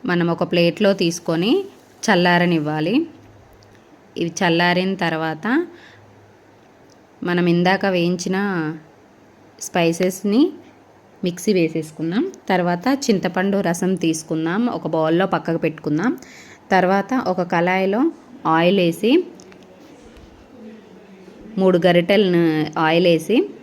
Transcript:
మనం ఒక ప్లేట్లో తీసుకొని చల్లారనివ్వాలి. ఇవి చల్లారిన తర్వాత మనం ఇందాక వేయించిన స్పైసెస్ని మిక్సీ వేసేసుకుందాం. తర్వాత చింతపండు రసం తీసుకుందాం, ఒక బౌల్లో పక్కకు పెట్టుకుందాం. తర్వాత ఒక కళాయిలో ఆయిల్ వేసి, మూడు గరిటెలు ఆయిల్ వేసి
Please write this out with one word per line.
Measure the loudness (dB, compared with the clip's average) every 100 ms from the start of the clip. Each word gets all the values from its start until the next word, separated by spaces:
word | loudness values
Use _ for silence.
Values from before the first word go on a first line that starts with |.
| -2
మనం | -2 0
ఒక | -2 -2
ప్లేట్లో | 2 0 2 0 2
తీసుకొని | -2 -2 -4 -2 0 0 -2 -16 -20 -8 0
చల్లారనివ్వాలి. | 4 4 4 2 0 -2 -2 0 0 -2 -10 -20 -20 -20 -20 -20 -20 -20 -20 -16 -6
ఇవి | -6 -2
చల్లారిన | 0 2 2 2 0 -2
తర్వాత | -2 -2 -4 -4 -2 -2 -2 -12 -20 -20 -20 -20 -20 -20 _ _ _ _ -20 -20 _ -10 -4
మనం | 0 2
ఇందాక | 2 2 2 0 0
వేయించిన | 0 -2 -4 -2 -2 -2 -4 -8 -16 -20 -20 _ -20 _ -20 -18 -6
స్పైసెస్ని | 0 0 0 -2 -2 -2 2 2 -2 -20 -20 _ -20 _ -8
మిక్సీ | -6 -4 0 2
వేసేసుకుందాం. | 2 -2 -8 -6 -4 -2 -4 -6 -2
తర్వాత | 0 0 -2 -2 -2 0
చింతపండు | 0 0 -2 -2 0 -2
రసం | -2 -2 0
తీసుకుందాం, | -2 -2 -4 -4 -2 -2 -2 -4
ఒక | -4
బౌల్లో | -2 0 2 0
పక్కకు | -2 -2 -2 -4
పెట్టుకుందాం. | -4 -4 -2 -2 -4 -12 -20 -20 -20 0
తర్వాత | 2 2 0 0 -2 -2
ఒక | -2 0 0
కళాయిలో | 0 0 0 0 0 -2 -20 -8 0 2
ఆయిల్ | 4 4
వేసి, | 2 0 2 2 0 -14 -20 -20 -20 -20 -20 -20 -20 -20 -20 -20 -20 -20 -20 -20 -20 -20 -20 -20 -20 -20 -12 0
మూడు | 2 4 4
గరిటెలు | 2 4 2 4 2 2 0 -2 -2 0
ఆయిల్ | 2 4
వేసి | 2 2 0 0 -8